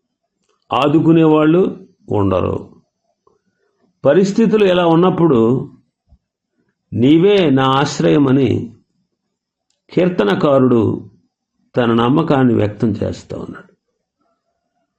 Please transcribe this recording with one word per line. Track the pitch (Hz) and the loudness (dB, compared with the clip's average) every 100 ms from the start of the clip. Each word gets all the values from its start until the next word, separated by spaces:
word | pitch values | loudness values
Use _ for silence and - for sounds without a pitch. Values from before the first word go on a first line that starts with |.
| _ _ _ _ _ _ _ | _ _ _ _ _ _ _
ఆదుకునేవాళ్ళు | 117 147 156 147 165 160 156 151 175 - - - _ - | -2 0 0 2 2 2 2 2 2 0 -6 -20 _ -8
ఉండరు. | 101 98 92 92 92 - - _ _ _ _ _ _ _ _ _ _ _ _ | -4 -2 -2 -2 -6 -12 -20 _ _ _ _ _ _ _ _ _ _ _ _
పరిస్థితులు | 139 165 196 226 220 208 | 0 2 0 0 0 2
ఎలా | 196 180 170 | 0 0 0
ఉన్నప్పుడు | 165 185 185 165 120 113 131 - - _ _ _ _ _ _ _ _ _ _ _ | 2 0 0 0 2 0 -2 -6 -16 _ _ _ _ _ _ _ _ _ _ _
"నీవే | 104 127 160 196 202 160 | -2 2 4 4 2 2
నా | 131 | 0
ఆశ్రయమని" | 135 135 143 - 165 156 135 139 120 101 - - _ _ _ _ _ _ _ _ _ _ _ | 0 0 -2 -2 0 2 2 2 0 -2 -6 -16 _ _ _ _ _ _ _ _ _ _ _
కీర్తనకారుడు | - 180 180 208 185 151 135 127 117 104 - - _ _ _ _ _ _ 127 | -2 -2 0 -2 -2 0 2 2 2 0 -4 -10 _ _ _ _ _ _ -4
తన | |
నమ్మకాన్ని | 117 117 120 156 160 139 127 | -2 0 0 0 0 0 0
వ్యక్తం | 110 104 - 117 | 0 -2 -4 -4
చేస్తా | 107 95 90 - - | -4 -6 -10 -14 -16
ఉన్నాడు. | - - - _ _ _ _ _ 679 679 659 698 698 698 698 | -14 -18 -20 _ _ _ _ _ _ _ _ _ _ _ _